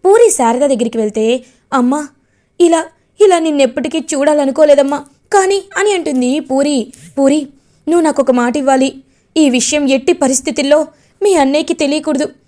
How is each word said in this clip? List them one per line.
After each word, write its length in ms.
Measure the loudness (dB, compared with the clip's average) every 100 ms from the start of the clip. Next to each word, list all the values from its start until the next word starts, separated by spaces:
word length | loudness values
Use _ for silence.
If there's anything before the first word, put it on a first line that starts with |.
పూరి 240 | 4 4 4
శారద 300 | 2 -2 0
దగ్గరికి 380 | 0 0 -2 -2
వెళ్తే, 460 | -4 -2 -2 -2 -6 _ _
"అమ్మా, 340 | -2 0 -2 -6 _ _ _ _ _
ఇలా, 240 | 2 2 -4 _ _ _
ఇలా 180 | 2 4
నిన్నెప్పటికీ 580 | 0 0 0 -2 -6 -6
చూడాలనుకోలేదమ్మా, 1000 | -6 -4 0 0 0 2 4 4 2 -4 -10 _ _
కానీ," 300 | 0 0 -2 -4 -4
అని 160 | -2
అంటుంది 460 | -2 -2 -2 -2 -2
పూరి. 540 | -2 -2 0 -2 -4 -14 -12 0
"పూరి, 300 | 0 0 -4 _ _ _ -2
నువ్వు 140 | 0
నాకొక 300 | 0 0 0
మాట 260 | 0 -2 -2
ఇవ్వాలి. 460 | 0 0 -2 -6 _ _ _ 0
ఈ 120 | 0
విషయం 400 | 0 -2 -2 0
ఎట్టి 240 | 0 0
పరిస్థితుల్లో 720 | -2 -2 -2 -4 -6 0 0 0 _ _ _
మీ 100 | 0
అన్నయ్యకి 400 | 2 2 0 -4
తెలియకూడదు. 560 | -4 -2 -2 -4 -4 -4 -10